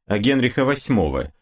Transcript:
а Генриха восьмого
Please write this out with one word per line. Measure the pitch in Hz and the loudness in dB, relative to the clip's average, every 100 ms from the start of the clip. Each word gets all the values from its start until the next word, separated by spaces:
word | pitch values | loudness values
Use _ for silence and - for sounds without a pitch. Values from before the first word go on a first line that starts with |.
| - | -6
а | 101 | -2
Генриха | 120 135 123 - 131 | 2 2 0 0 0
восьмого | 139 - 113 76 67 - _ | 0 0 0 0 -2 -6 _